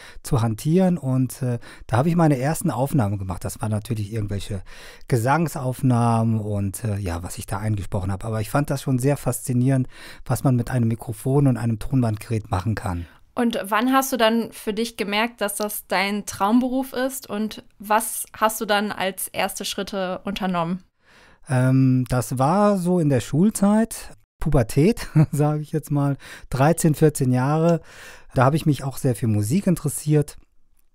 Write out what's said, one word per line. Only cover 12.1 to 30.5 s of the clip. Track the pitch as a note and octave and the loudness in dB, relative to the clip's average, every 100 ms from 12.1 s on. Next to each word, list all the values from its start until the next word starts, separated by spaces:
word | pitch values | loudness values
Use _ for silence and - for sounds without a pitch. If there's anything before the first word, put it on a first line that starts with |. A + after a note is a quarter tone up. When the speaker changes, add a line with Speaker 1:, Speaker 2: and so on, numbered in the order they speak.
| G#2+ - A2+ - | -2 -4 -4 -2
Speaker 1:
machen | F#2 A2 | -2 -2
kann. | G#2 - F2 E2+ - _ - | -4 -4 -6 -8 -16 _ -4
Speaker 2:
Und | A#3+ A3 | -2 -2
wann | G3 G#3+ B3 | -2 0 2
hast | C4+ C4+ | 2 0
du | B3 | 2
dann | A3 A#3 G#3+ | 2 2 -2
für | - - | -8 -8
dich | G3+ A#3 - | -4 -4 -4
gemerkt, | G3+ G3+ A#3 A#3 | -4 -2 -2 -2
dass | G3+ | -6
das | - G#3 - - | -4 -6 -6 -2
dein | F#3 G3 G#3 G3 | -2 0 -2 -6
Traumberuf | - G3 A#3+ B3+ B3+ C4 | -2 2 2 2 -2 -4
ist | - C4 C4 - | -4 -4 -4 -8
und | G#3 A3 - - - | -6 -6 -8 -18 -14
was | G3+ G#3+ - - - - | -2 0 0 -6 -10 -2
hast | A3 A3+ | -2 0
du | |
dann | G#3+ G#3 G#3 | 0 0 0
als | - F#3 G3 - | -4 -6 -4 -6
erste | - F#3+ - | -4 -4 -4
Schritte | G3 - G3 G3+ F#3 F#3 | -8 -6 -6 -4 -4 -6
unternommen? | - G3 F#3+ F3+ E3 F#3 - _ _ _ _ _ - | -6 -4 -2 -2 -2 -4 -8 _ _ _ _ _ -2
Speaker 1:
Ähm, | C3 B2+ C3 C3 B2+ B2+ | 2 4 4 4 4 2
das | B2 - B2+ | -2 -2 0
war | C3+ F#3+ G#3 G3+ | 2 4 4 2
so | F3 F3+ | 2 2
in | D3+ | 2
der | C3 | 2
Schulzeit, | - C#3 G3+ - G3 G#3+ A3+ - - - _ _ | 0 2 2 2 4 4 2 -4 -16 -20 _ _
Pubertät, | - C#3+ A2 - E3 A#3+ - D3+ | 2 2 2 4 2 2 0 2
<laughs> | D#3+ | 2
sage | C#3+ D3 D3+ | 2 0 0
ich | D3+ | -4
jetzt | D#3 D3+ | -6 -2
mal, | C#3+ C#3+ C#3 - - - | 0 0 -2 -8 -20 -6
dreizehn, | B2+ C#3 E3 E3 | 2 4 4 2
vierzehn | D3+ D#3 - B2+ | 4 4 4 2
Jahre. | B2+ C3 D#3 E3 E3 - - - - - | 2 2 2 4 2 -2 -18 -20 -20 -4
Da | - | 2
habe | B2+ D#3 | 4 4
ich | - | 2
mich | C#3 | 0
auch | C3+ - | -2 -2
sehr | C3+ | -2
für | A#2 A#2 | 0 2
Musik | G#2+ G#2 E3 G3 | 2 2 2 2
interessiert. | E3+ D3 - D3 D3+ D3 - - | 0 0 -4 2 2 2 -4 -20